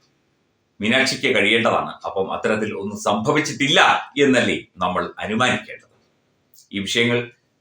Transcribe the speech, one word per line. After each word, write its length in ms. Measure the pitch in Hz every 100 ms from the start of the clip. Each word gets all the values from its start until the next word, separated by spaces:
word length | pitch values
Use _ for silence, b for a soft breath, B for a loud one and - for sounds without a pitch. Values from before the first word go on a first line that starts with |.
| _ _ _ _ _ _ _ -
മീനാക്ഷിക്ക് 540 | 104 127 127 131 127 104
കഴിയേണ്ടതാണ്. 580 | 101 117 120 87 80 - 85
അപ്പം 280 | 98 95
അത്തരത്തിൽ 440 | - 113 107 107 92
ഒന്നും 220 | 104 101
സംഭവിച്ചിട്ടില്ല 1120 | 104 113 110 151 - 113 139 180 151 - - 143
എന്നല്ലേ 400 | 139 123 104 85 - 87
നമ്മൾ 360 | 90 90 87 -
അനുമാനിക്കേണ്ടത്? 760 | 92 110 123 - - - _ _ _ _ _ _ _ _ _
ഈ 60 | 104
വിഷയങ്ങൾ 520 | 95 117 120 120 120 - _ _